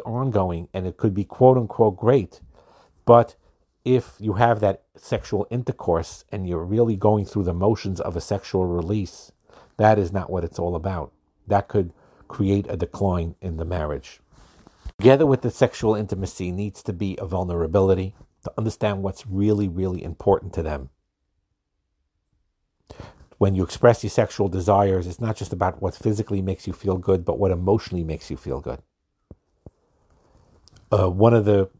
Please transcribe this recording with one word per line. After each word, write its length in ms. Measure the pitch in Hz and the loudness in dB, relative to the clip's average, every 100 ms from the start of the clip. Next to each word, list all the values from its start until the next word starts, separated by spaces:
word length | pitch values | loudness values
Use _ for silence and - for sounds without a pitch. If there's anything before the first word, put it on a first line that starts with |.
| - | -6
ongoing 640 | 117 135 104 92 85 85 | -4 -2 0 0 -2 -6
and 140 | 95 92 | -6 -6
it 100 | - | -2
could 160 | 110 | -2
be 120 | 95 | -2
quote 340 | 95 - 127 127 | -6 4 6 6
unquote 400 | 110 - 110 92 | 0 2 2 2
great, 420 | 113 107 92 - - _ _ _ _ _ | 2 2 0 -8 -20 _ _ _ _ _
but 300 | - 117 117 - _ _ _ _ | 6 6 6 -2 _ _ _ _
if 320 | - 127 - - | 0 0 0 -8
you 160 | 104 | -4
have 260 | 98 117 107 | 2 2 4
that 220 | 104 98 _ | 0 -2 _
sexual 520 | _ - 110 - 101 - | _ -6 -6 -4 -4 -4
intercourse 760 | 123 120 - - 82 85 - - | -6 -6 -6 -2 -2 -2 -12 -14
and 160 | 107 92 | -10 -6
you're 180 | 85 | -6
really 320 | 87 110 117 101 | -2 0 0 2
going 280 | 104 107 | 2 2
through 200 | 95 107 | 0 -2
the 100 | 92 | -2
motions 440 | 87 101 110 98 87 | 0 0 0 -2 -6
of 160 | - | -6
a 60 | 85 | -6
sexual 460 | - 101 - 95 90 | -6 -6 -4 -2 -2
release, 640 | 87 85 107 92 - - _ _ - _ - | -2 -2 -4 -6 -10 -20 _ _ -20 _ 2
that 200 | 107 107 | 4 4
is 140 | 87 | 2
not 160 | 95 - | -4 -4
what 160 | 92 | -6
it's 140 | 85 - | -6 -6
all 180 | 87 87 | -4 -4
about. 340 | 87 90 69 _ _ _ - | -4 -6 -8 _ _ _ -2
That 220 | 98 - | -2 0
could 260 | 107 85 - _ _ - | -2 -2 -8 _ _ -18
create 380 | - 98 101 - | -4 0 0 -2
a 80 | 87 | -6
decline 600 | - - 98 90 82 - | -6 -2 -2 0 -4 -8
in 160 | 90 80 | -10 -8
the 80 | |
marriage. 560 | 82 87 76 71 - - _ _ - _ - _ - - | -6 -4 -4 -8 -12 -20 _ _ -20 _ -20 _ -18 2
Together 260 | 117 135 | 6 6
with 160 | 151 131 | 6 2
the 100 | 120 | -2
sexual 440 | - - - 110 | 0 0 2 0
intimacy 580 | 107 101 95 92 - 90 | 0 -2 -6 -6 -6 -6
needs 300 | 90 104 - | -4 -6 -8
to 100 | - | -10
be 240 | 87 98 85 | -6 -6 -6
a 60 | |
vulnerability 880 | 90 90 90 85 80 98 95 92 95 - - _ | -6 -4 -2 -2 0 2 4 2 0 -8 -20 _
to 80 | - - | -12 -6
understand 440 | 107 - 107 98 | -4 -2 -4 -2
what's 240 | 95 - - | -6 -8 -8
really, 400 | 95 104 104 98 | -2 2 2 0
really 380 | 85 95 90 | -2 -4 -4
important 480 | - 82 - 95 95 | -8 -2 2 2 0
to 100 | - | -6
them. 280 | 78 73 65 _ _ _ _ _ _ _ _ _ _ _ _ _ _ _ _ _ _ _ _ - - - _ _ | -6 -6 -10 _ _ _ _ _ _ _ _ _ _ _ _ _ _ _ _ _ _ _ _ -20 -20 -20 _ _
When 160 | 98 | 0
you 80 | 92 | 2
express 420 | 90 - 120 113 | -2 4 4 4
your 60 | 104 | 0
sexual 400 | - 107 - 101 | -2 -2 -2 -2
desires, 560 | 92 87 101 101 92 87 | 0 2 4 4 0 -2
it's 120 | 87 | -6
not 180 | 117 110 | -6 -6
just 180 | 92 | -8
about 260 | 92 90 - | -4 -4 -2
what 140 | 98 | -8
physically 480 | - 117 104 - 101 | -4 -2 -2 -4 -4
makes 240 | 95 95 - | -4 -6 -8
you 80 | |
feel 240 | 92 95 92 | -6 -4 -2
good, 260 | 90 92 | 0 0
but 140 | 87 - | 0 0
what 120 | 98 | 0
emotionally 540 | 87 90 110 - 90 | 0 2 0 0 -6
makes 260 | 80 78 - | -6 -8 -10
you 60 | 71 | -12
feel 240 | - - | -8 -8
good. 220 | - - - _ _ _ _ - _ _ - _ _ _ _ _ _ _ _ _ _ _ _ | -8 -12 -16 _ _ _ _ -20 _ _ -20 _ _ _ _ _ _ _ _ _ _ _ _
Uh, 160 | 107 92 | 2 2
one 240 | 92 113 | 6 6
of 140 | 117 104 | 6 6
the 240 | 101 95 - | 4 2 -4